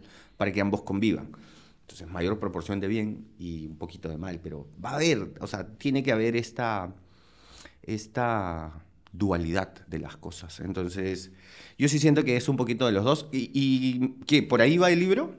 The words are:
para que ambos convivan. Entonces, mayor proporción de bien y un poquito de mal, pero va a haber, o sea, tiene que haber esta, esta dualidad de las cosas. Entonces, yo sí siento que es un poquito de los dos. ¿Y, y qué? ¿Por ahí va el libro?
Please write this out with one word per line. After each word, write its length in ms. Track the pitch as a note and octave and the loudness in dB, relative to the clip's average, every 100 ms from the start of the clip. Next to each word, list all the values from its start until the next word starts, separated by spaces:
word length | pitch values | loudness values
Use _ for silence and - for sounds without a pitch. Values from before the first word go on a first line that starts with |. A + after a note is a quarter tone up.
| - - - - | -16 -20 -12 -4
para 140 | G2+ | -2
que 100 | G2 | 0
ambos 220 | G2 G2+ | 0 0
convivan. 480 | - G2 G#2+ D#2+ - - - - - - | -2 0 2 0 -4 -16 -20 -20 -20 -20
Entonces, 260 | - - E2+ | -20 -18 -10
mayor 300 | F2 F2+ G#2+ | -2 -2 -2
proporción 420 | G2+ E2+ E2 G2+ | -4 -6 -4 -4
de 80 | G2 | -2
bien 380 | A2 G#2+ - - - | -2 -2 -6 -14 -14
y 260 | F2 D#2+ D#2 | -10 -10 -10
un 100 | D#2 | -10
poquito 340 | F2 - E2 | -12 -10 -10
de 80 | D#2+ | -8
mal, 200 | F2+ E2+ | -8 -8
pero 240 | E2+ D2+ D2 - | -10 -12 -14 -12
va 80 | A#2 | -6
a 40 | C#3+ | 0
haber, 360 | E3 A#2 F2+ - | 2 2 -2 -10
o 80 | G2+ | -8
sea, 200 | G2+ F2 - | -8 -8 -6
tiene 240 | C#3+ C3+ | -2 0
que 80 | B2+ | 0
haber 240 | A2 A#2 A#2 | 2 2 0
esta, 580 | A#2 - A#2 G#2 F2+ G2 - - _ - - - - - | -4 -4 -2 -2 -6 -12 -20 -20 _ -20 -20 -20 -20 -16
esta 1000 | - G#2+ G#2+ B2+ A#2+ A2 F#2 E2 D#2+ D#2+ - _ - | -8 -8 -6 -4 -2 0 -2 -6 -8 -14 -20 _ -12
dualidad 720 | F2+ G2+ F2 E2 F#2 F#2 - - | -2 0 2 2 0 -2 -8 -10
de 120 | D#2+ | -10
las 180 | C#2+ - | -10 -12
cosas. 420 | F2+ - F2 - | -14 -14 -16 -12
Entonces, 720 | F2+ F#2 F2+ F#2+ F#2+ F2+ F#2+ - - - - - | -8 -4 -4 -4 -4 -6 -10 -20 -20 -20 -12 0
yo 100 | C#3 | 2
sí 100 | D3 | 6
siento 240 | D#3 D3 | 6 6
que 120 | C3 B2 | 4 2
es 100 | - | 2
un 80 | C3 | 0
poquito 280 | A#2+ A#2 B2 | 0 2 2
de 60 | |
los 120 | G2 | 4
dos. 240 | A#2+ D3+ - | 2 0 -2
¿Y, 180 | C3 A#2+ | -6 -2
y 600 | C#3 C3+ C3 B2+ B2 C3 - - | 0 2 2 2 0 -2 -2 2
qué? 180 | D3 | 4
¿Por 180 | - A#2+ | 4 6
ahí 160 | B2+ E3+ | 6 6
va 140 | F3+ | 6
el 80 | E3+ | 6
libro? 340 | F#3 A3+ E4 | 4 2 0